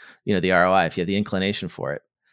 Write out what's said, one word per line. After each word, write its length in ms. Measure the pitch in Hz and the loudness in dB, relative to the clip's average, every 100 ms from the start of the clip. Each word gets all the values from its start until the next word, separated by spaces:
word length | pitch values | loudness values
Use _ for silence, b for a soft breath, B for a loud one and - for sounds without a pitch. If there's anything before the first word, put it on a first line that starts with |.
| b b | b b
you 100 | - | -4
know, 60 | 98 | 0
the 120 | 92 | 2
R 140 | 90 90 | 4 4
O 60 | |
I, 140 | 95 82 | 4 2
if 100 | - | -2
you 60 | |
have 60 | 87 | -2
the 80 | 98 | -2
inclination 520 | 104 95 95 104 90 | -2 -2 -2 -4 -8
for 240 | - 69 | -10 -8
it. 100 | 73 - _ _ | -8 -12 _ _